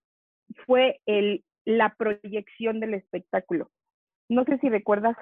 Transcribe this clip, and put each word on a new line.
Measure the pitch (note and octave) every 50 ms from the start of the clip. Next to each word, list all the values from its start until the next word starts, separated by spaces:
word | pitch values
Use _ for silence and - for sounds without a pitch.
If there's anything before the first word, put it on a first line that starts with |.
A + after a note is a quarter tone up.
| _ _ _ _ _ _ _ _ _ - - - -
fue | - B3+ B3+ C4 C4 - - -
el, | - G#3 G3+ G3+ G#3 G3+ - _ _ _ _ -
la | A3 A3 A3+ A3 G#3 -
proyección | - A3+ G#3+ G#3 G#3 - G3+ G#3 G#3+ G3+ - - - A3+ A3+ A3 A3
del | A3 A3 G#3
espectáculo. | F#3+ - _ - F3+ - _ - F#3+ - - F3 D#3+ - _ _ _ _ _ _ _ _ _ _ _ _ -
No | A#3 B3 C4
sé | - C#4+ B3+
si | - C4
recuerdas | A3 G3+ - - G#3 G#3 G#3+ A3+ A#3 -